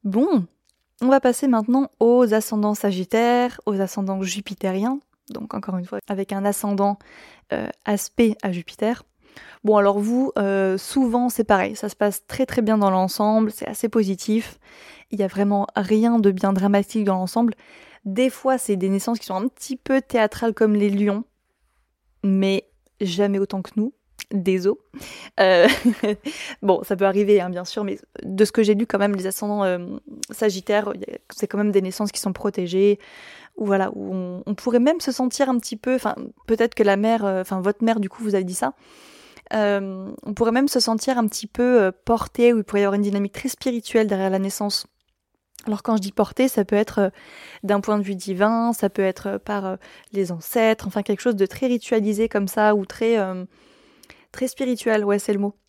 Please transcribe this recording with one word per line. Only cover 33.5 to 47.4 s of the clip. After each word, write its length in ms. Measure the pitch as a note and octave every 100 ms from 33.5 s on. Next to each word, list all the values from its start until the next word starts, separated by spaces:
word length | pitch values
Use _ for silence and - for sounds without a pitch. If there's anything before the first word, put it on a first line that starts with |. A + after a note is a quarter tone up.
| -
ou 100 | G#3+
voilà, 260 | G3 F#3+
où 180 | G3+ G3
on, 300 | F#3+ F3+ F3+
on 100 | - G3+
pourrait 240 | B3 A#3
même 180 | B3+ E4
se 140 | -
sentir 360 | B3 B3+ - C4+
un 80 | B3
petit 180 | - G#3+
peu, 180 | -
enfin, 220 | B3+ G#3+ - - - -
peut-être 260 | A3+ F4
que 80 | -
la 140 | G#3+ G3
mère, 280 | G#3+ A3+
euh, 180 | G3+ F#3+
enfin, 180 | F#3 F#3+
votre 240 | F#3 G#3
mère, 160 | A3+ A3+
du 80 | F#3+
coup, 160 | -
vous 100 | G#3+
a 80 | G3
dit 120 | F#3
ça, 180 | F3+ C4 - _ - - - - - -
euh, 560 | A3 G#3 G3+ G3 F#3+ F#3+ -
on 100 | -
pourrait 160 | G3+ A#3
même 160 | A#3+ C#4
se 140 | B3+
sentir 380 | A#3 A3 - B3
un 100 | A3
petit 180 | - G#3+
peu, 360 | - B3 B3
euh, 100 | F#3+ F3+
porté, 480 | - A3+ - - A#3+
où 60 | A#3
il 60 |
pourrait 160 | G3+ G3+
y 40 |
avoir 120 | G3+ G3+
une 60 |
dynamique 320 | G3+ G3+ G3+
très 140 | - C4+
spirituelle 600 | - C4 A#3+ - A3+ G#3+
derrière 220 | G3 F#3+
la 100 | F#3+
naissance. 480 | F#3+ - G#3 - - _ _ _ _ _ _ - -
Alors 180 | G#3
quand 120 | - A3
je 60 |
dis 100 | G3
porté, 360 | - G3+ - B3+
ça 160 | -
peut 100 | F#3+
être, 240 | G#3 G#3+ -
euh, 120 | G3 - - -